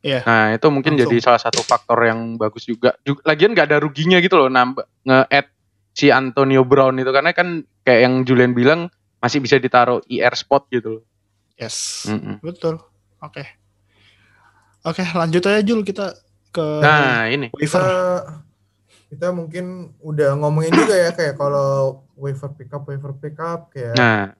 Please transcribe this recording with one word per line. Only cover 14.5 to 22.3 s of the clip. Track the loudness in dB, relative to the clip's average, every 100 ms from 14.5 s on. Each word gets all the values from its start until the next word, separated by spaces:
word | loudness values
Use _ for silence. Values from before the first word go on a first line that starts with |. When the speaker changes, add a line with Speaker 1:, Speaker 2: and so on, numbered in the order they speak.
| _ _ _
Speaker 1:
Oke, | -8 -6 -4
lanjut | -2 0 0 2
aja, | 0
Jul, | 0 -2 -4
kita | -8 -10 -10 _ _ _
ke | -6 -4 2
Speaker 2:
Nah, | 4 4 2 0 -2
ini. | -4 -6
Speaker 1:
waiver. | -6 -2 0
Speaker 3:
Kita, | 0 0 -2 -4 -8 -20 _ _ _ _ _ _ _
kita | -8 -6
mungkin | -6 -8 -10 -12 -14 -18 _
udah | -8 -2 0 0
ngomongin | -2 0 2
juga | 2 2 2
ya, | 0
kayak | -2 -6 -2
kalau | -2 0 0 0 -2 -4 _ _
waiver | -10